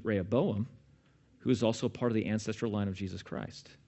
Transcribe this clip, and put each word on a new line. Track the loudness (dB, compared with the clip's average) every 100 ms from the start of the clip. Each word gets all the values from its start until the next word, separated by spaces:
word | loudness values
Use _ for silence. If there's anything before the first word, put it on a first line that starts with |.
| 2
Rehoboam, | 0 2 2 2 0 -2 -8 -20 -20 _ _ _ -4
who | 2
is | 4
also | 4 2 -2
part | 0 0
of | 2
the | 2
ancestral | 0 -2 -2 -2
line | 0 0
of | -2
Jesus | -4 -6
Christ. | -8 -8 -8 -12 -20 -20